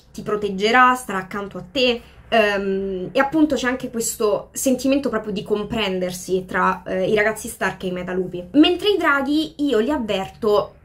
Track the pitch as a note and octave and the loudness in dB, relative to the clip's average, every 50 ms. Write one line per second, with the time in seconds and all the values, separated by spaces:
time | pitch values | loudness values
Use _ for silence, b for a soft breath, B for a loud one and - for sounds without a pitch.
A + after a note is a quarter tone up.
0 | - - - A3 - - - G#3 G#3 G3 F#3+ F#3 G#3 A3 B3 B3+ B3+ B3+ B3+ B3 | -20 -18 -16 -10 -6 -4 -2 -2 -2 -4 -2 0 2 4 6 6 6 6 4 2
1 | - - G3 F#3+ F#3 - - G3+ G3+ G3 - F#3 F#3 - - C#4 B3 B3 A#3 A#3 | -2 -4 -6 -6 -6 -6 -8 -8 -8 -8 -10 -12 -12 -6 -2 0 2 2 0 -2
2 | B B B B - - A3+ A3+ G#3 G#3 G3+ G3 G3+ G3 F#3+ G3 G3 G3 F#3+ F3+ | B B B B -6 0 2 2 4 4 2 0 0 -2 -2 -2 -2 -4 -4 -6
3 | F#3 F#3 - C4+ C4+ C#4 D#4 D#4+ D4+ D4 C4+ A#3 C4 B3 C4 B3+ C4 A#3+ - A3+ | -6 -2 0 0 0 2 2 2 2 4 2 0 -2 -2 -2 -4 -6 -6 -6 -4
4 | A3+ - - - A3+ G#3 G3 - - - - - - C4+ B3+ B3+ - C4 C#4 C#4+ | -4 -4 -2 -2 0 0 0 0 -4 -8 -10 -2 0 0 0 2 2 2 2 2
5 | C#4 A3 A3+ A3 G#3+ G#3+ F#3+ G#3 G#3 - G#3+ G#3 G#3 G3+ - A3 G#3 F#3+ F#3 F#3 | 0 0 -2 -4 -4 -4 -6 -6 -4 -2 -2 -2 -2 -4 -4 -2 -2 -2 -2 -2
6 | F#3 F3+ F3+ - - F3+ F#3 F#3 F#3 - - F#3 F#3 F#3 F#3 - - - F#3 F#3 | -4 -6 -6 -8 -4 -2 -2 -2 -2 -2 -2 0 0 0 0 -2 -4 -6 -2 -2
7 | F#3 E3+ G#3+ G#3 G#3 A3 G#3+ - - A3+ - - G#3 F#3 - - G3 F3+ F3+ F3+ | 0 2 2 2 2 0 -2 -4 -8 -12 -8 -4 -4 -4 -4 -4 -6 -6 -6 -6
8 | F3+ F#3 F3+ F#3 F3+ F3 - F3 F3+ - - C#4+ E4 F4 F4+ F4 F#4+ G#4 G4+ E4 | -6 -4 -4 -4 -4 -4 -6 -10 -10 2 4 6 6 6 4 2 2 2 2 2
9 | E4 D4+ C#4 C#4 C4 C4+ D4 D#4 D#4 - - - D4 C#4+ A#3+ G#3+ A3+ C4 D#4 C#4+ | 2 2 2 2 2 0 0 0 0 -2 -4 -4 0 2 2 2 2 2 0 -2
10 | A3+ G#3 G3+ F#3+ F#3+ F#3 - - - G#3 G#3 G3 - - - - _ | -2 -2 -2 -4 -4 -6 -8 -4 0 2 4 2 2 0 -6 -18 _